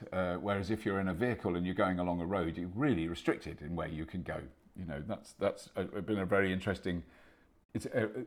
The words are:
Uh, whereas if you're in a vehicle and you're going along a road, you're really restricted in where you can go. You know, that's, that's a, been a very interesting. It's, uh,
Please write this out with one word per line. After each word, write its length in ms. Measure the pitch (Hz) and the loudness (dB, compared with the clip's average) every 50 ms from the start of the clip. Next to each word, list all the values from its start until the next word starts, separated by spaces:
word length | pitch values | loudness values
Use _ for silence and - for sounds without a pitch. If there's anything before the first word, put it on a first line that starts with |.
| - - - | -10 -4 0
Uh, 220 | 92 92 90 87 | 0 2 2 0
whereas 360 | 90 - 104 101 98 90 95 | 0 0 2 2 2 2 0
if 140 | 110 107 - | 0 0 2
you're 160 | 104 98 98 | 2 2 2
in 80 | 95 95 | 2 2
a 60 | 87 | 2
vehicle 420 | 82 120 123 110 - - 98 87 | 2 2 2 2 2 2 0 2
and 80 | 87 90 | 2 2
you're 100 | 92 90 | 0 2
going 240 | 107 101 92 92 90 | 4 4 4 4 2
along 220 | 87 90 87 87 | 2 0 0 0
a 60 | 85 | 0
road, 320 | 87 101 95 82 82 80 90 | 0 0 2 2 0 0 -2
you're 100 | 90 90 90 | -4 -4 -2
really 340 | 110 147 147 113 85 80 85 | 0 2 4 4 4 2 0
restricted 540 | 87 - - 165 - - - 78 78 - 73 | -2 -2 0 0 0 0 -2 -10 -10 -8 -8
in 120 | 76 87 | -6 -4
where 140 | 82 80 80 | -2 -2 -2
you 160 | 82 76 80 | -4 -6 -6
can 180 | - - 90 80 | -6 -6 -6 -6
go. 160 | 80 78 78 67 67 - _ - - - | -4 -6 -6 -8 -10 -14 _ -20 -18 -14
You 80 | - 92 | -10 -8
know, 180 | 80 73 71 76 | -6 -6 -6 -6
that's, 260 | 107 104 - - - - - | -6 -6 -8 -8 -12 -4 0
that's 320 | 98 - - - - - - | 0 0 0 0 -6 -8 -4
a, 100 | 101 92 | -4 -4
been 340 | 95 - 104 90 107 107 98 | -2 -4 -4 -2 0 0 0
a 80 | 95 | 2
very 260 | 87 101 98 98 95 92 | 4 4 6 6 4 4
interesting. 500 | 92 - 107 92 - - 92 90 85 - - - - - - - _ _ _ _ _ _ _ - | 2 2 0 0 0 0 -2 -2 -2 -4 -8 -14 -20 -20 -20 -20 _ _ _ _ _ _ _ -6
It's, 120 | 107 - | -6 -4
uh, 200 | - - 123 110 107 - 127 120 | -2 0 0 0 0 0 -4 -8